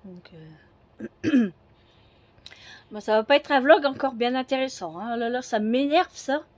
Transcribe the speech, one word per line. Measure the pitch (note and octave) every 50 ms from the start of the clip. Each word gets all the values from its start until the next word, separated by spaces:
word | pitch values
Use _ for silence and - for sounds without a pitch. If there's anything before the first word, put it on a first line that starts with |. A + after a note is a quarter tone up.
| _
Donc, | G3 F3+ F3 - - F3+ D#3+ D#3+ D#3 D#3 D#3 _ _ _ _ _ _ _ _ G#3+ - _ _ -
euh, | - D4 C4 A3+ F#3+ E3 _ _ _ _ _ _ _ _ _ _ _ _ _ _ _ _ _ _ -
<clears throat> | - - - - - - _ _
bah, | - G#3
ça | - - G#3+
va | G#3+ A3
pas | - C#4+ D4
être | D4+ -
un | D4 C4+
vlog | B3 C#4 D#4+ D#4+ D4
encore | C#4 C4+ - - C4+ B3+
bien | A3 A#3 A#3+ B3+
intéressant, | C4 C4 - C#4 C4 C4 C4 C4 - F#3+ E3+ D#3 E3+
hein. | G3+ A#3 A#3
Oh | A#3
là | A#3+ A#3
là, | A#3+ B3
ça | G#3 - - G#3+
m'énerve | G#3 A3 A#3 B3+ C#4 C#4+ D4 E4+ F#4 - _
ça. | - - - C4+ D4+ D#4 _ _